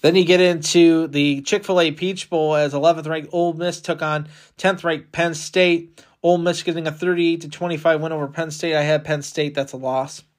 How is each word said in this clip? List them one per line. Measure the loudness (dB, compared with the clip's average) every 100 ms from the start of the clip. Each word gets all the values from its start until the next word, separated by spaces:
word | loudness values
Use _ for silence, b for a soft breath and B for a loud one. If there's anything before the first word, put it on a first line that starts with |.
Then | 4 4
you | 4
get | 4
into | 4 2 0 6 6 6 0
the | 0 0 0
Chick-fil-A | -2 -4 0 2 2
Peach | 0 -6 -6 -4
Bowl | -2 0 2
as | 0
eleventh | 2 2 2 -2
ranked | -6 -4
Ole | -2 -2
Miss | -2 -6 -6
took | -6 -4
on | -2 -4 -6 B B _
tenth | -2 0
ranked | -2 -4 -6
Penn | -2 -2 -2
State. | -4 2 2 2 -2 b b b
Ole | 2 2
Miss | 2 -2
getting | -4 -4 -6
a |
thirty-eight | -4 -2 0 0 -2
to | -6
twenty-five | -8 -6 -2 0 0
win | -2
over | -4 -6
Penn | -6 -8
State. | -6 -2 0
I |
had | 2 0
Penn | 0 -6
State. | -6 -6 -4
That's | -4 -8
a | -8
loss. | -4 -4 -4 -10 _